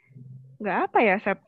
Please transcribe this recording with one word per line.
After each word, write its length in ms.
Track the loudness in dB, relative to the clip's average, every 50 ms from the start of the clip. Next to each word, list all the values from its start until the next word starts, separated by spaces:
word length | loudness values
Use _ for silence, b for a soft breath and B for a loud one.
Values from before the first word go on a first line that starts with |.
| B B B B -20 -20 -20 -20 -20 -20 -16 -10
nggak 160 | -6 -4 -2 -2 -2
apa 120 | 0 2 2 4 4
ya, 60 | 2 2 0
Sep. 140 | -2 -4 -4 _